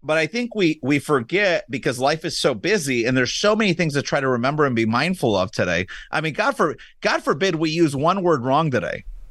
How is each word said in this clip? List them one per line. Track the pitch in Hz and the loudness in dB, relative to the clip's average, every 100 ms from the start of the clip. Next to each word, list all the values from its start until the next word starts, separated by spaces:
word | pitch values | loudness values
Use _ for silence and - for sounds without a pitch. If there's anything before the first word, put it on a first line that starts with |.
But | 139 156 | 0 0
I | 160 | 0
think | 233 240 214 | -2 -6 0
we, | 175 156 | 0 2
we | 127 147 | 0 0
forget | - 147 117 175 208 165 - | 2 0 2 0 2 0 -2
because | 120 151 123 | -4 -4 0
life | 131 160 | 0 0
is | 165 - | -4 -2
so | 165 | 0
busy | 117 160 208 139 123 117 | 0 0 0 0 0 2
and | 127 | 2
there's | 120 | 0
so | - 208 214 | 0 2 2
many | 214 | 2
things | 170 165 | 2 0
to | 143 | 0
try | 135 151 | 0 -2
to | 135 | 0
remember | 123 123 151 143 | 0 0 2 2
and | 117 | 2
be | 110 | 2
mindful | 117 160 180 131 101 | 2 0 0 0 2
of | 95 | 0
today. | - 92 85 92 - - | -2 0 0 -2 -10 -6
I | 156 | -4
mean, | 156 | -4
God | 135 220 - | -2 -2 0
for-, | 180 - - _ | -2 -2 -16 _
God | 196 302 | -2 -2
forbid | - 160 190 165 | -2 0 0 0
we | 160 | -2
use | 160 165 139 | 2 0 2
one | 156 190 | 0 2
word | 175 147 | 2 0
wrong | 123 135 160 | 2 0 2
today | 123 85 - - - - | 0 -2 -8 -10 -14 -16